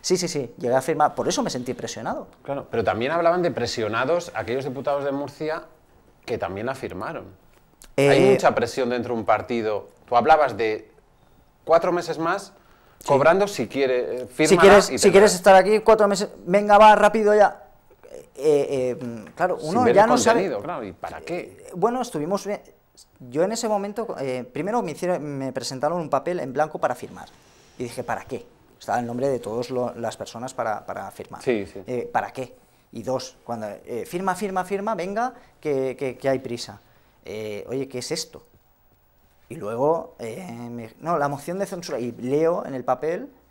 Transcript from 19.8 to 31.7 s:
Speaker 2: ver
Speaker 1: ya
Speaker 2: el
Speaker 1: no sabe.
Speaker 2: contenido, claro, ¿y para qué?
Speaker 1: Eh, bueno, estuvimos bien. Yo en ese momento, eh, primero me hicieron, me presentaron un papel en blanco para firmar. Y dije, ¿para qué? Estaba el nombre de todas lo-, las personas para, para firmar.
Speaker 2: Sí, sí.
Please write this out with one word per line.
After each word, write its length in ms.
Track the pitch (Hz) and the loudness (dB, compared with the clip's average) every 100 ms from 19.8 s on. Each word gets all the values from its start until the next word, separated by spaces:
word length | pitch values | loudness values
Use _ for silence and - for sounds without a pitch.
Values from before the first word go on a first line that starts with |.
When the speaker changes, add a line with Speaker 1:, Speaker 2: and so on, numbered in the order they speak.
Speaker 2:
ver 100 | 247 185 | 4 6
Speaker 1:
ya 60 | |
Speaker 2:
el 40 | 220 | 6
Speaker 1:
no 80 | 247 | 4
sabe. 220 | 240 220 | 4 2
Speaker 2:
contenido, 220 | 185 113 | 0 -4
claro, 220 | 127 170 | -6 -8
¿y 80 | 107 | -10
para 280 | 90 87 78 | -12 -14 -12
qué? 180 | 71 175 | -10 -10
Speaker 1:
Eh, 320 | 127 - - 175 | -10 -16 -16 -2
bueno, 240 | 196 247 | -2 -2
estuvimos 440 | 247 160 151 196 196 | -6 -6 -4 -4 -6
bien. 140 | 208 - _ _ _ _ _ | -10 -10 _ _ _ _ _
Yo 220 | 127 127 | -12 -2
en 80 | 185 | -2
ese 160 | 220 233 | -2 -2
momento, 480 | 208 196 208 226 - | -2 -4 -8 -8 -6
eh, 240 | 139 127 120 | -6 -6 -8
primero 280 | - 170 233 | -8 -4 -4
me 100 | 190 | -4
hicieron, 460 | 143 175 175 147 143 | -6 -4 -4 -4 -8
me 140 | 135 | -6
presentaron 480 | 131 120 131 143 175 | -6 -8 -4 -4 -4
un 80 | 156 | -2
papel 300 | 135 135 180 | -2 -2 -6
en 120 | 135 | -6
blanco 260 | 127 151 175 | -4 -4 -2
para 160 | 151 123 | -4 -4
firmar. 320 | - - - _ _ _ _ _ | -10 -16 -20 _ _ _ _ _
Y 60 | |
dije, 180 | 123 113 | -12 -10
¿para 200 | 120 107 | -8 -8
qué? 220 | - 120 - _ _ _ | -8 -14 -14 _ _ _
Estaba 200 | - 107 | -4 -4
el 60 | 120 | -2
nombre 220 | 120 139 | -4 -2
de 100 | 131 | -2
todas 300 | 104 113 123 | -4 -8 -6
lo-, 220 | 127 120 | -4 -6
las 220 | - 113 - | -6 -8 -8
personas 360 | 104 113 127 | -14 -12 -12
para, 300 | - 117 104 - | -8 -6 -6 -8
para 220 | 95 98 | -12 -12
firmar. 280 | - 98 87 | -14 -16 -10
Speaker 2:
Sí, 240 | - 117 | -4 -4
sí. 160 | 95 | -4